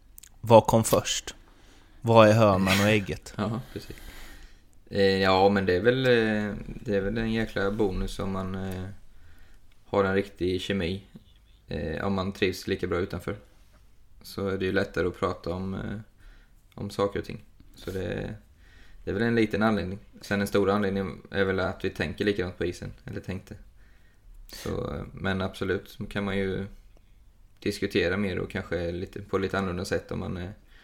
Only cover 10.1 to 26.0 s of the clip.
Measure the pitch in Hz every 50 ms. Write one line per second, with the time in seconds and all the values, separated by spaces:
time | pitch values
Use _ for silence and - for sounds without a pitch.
10.1 | 95 98 98 - - - 85 92 92 95 - - 98 98 87 80 95 98 - -
11.1 | - - - - - - _ - - - _ - - 78 82 80 78 - - 101
12.1 | 98 95 92 98 98 - 101 92 90 - - - 98 - - 90 92 87 95 -
13.1 | - 87 - - 101 - - - - - - - - - - - - - - -
14.1 | - - - - - 92 98 98 95 95 95 92 95 95 98 - - 80 87 90
15.1 | 87 - 95 90 92 - - - 87 92 95 95 95 98 - 98 98 107 110 -
16.1 | - - - - - - - - - - - - - - 98 101 - - 101 101
17.1 | - 85 82 - - - - - - - - - - - - - 95 95 92 95
18.1 | 98 101 101 - 107 110 - - - - - - - - - - - - - 87
19.1 | 87 98 117 117 117 117 110 107 - 98 110 113 107 101 87 92 95 104 - -
20.1 | - - - - 104 101 101 98 - 104 98 95 101 107 104 95 98 98 95 87
21.1 | - - - - - 98 98 95 95 92 92 87 92 - - 95 - - 90 76
22.1 | - - 101 104 101 92 90 92 95 - 87 87 87 - 101 98 98 - - -
23.1 | 107 101 - - 92 92 - - - - - - - - - - - - - -
24.1 | - - - - - - - - - - - 85 87 90 - - 73 71 - -
25.1 | - - 92 98 95 95 95 95 - - 98 95 90 98 - - - -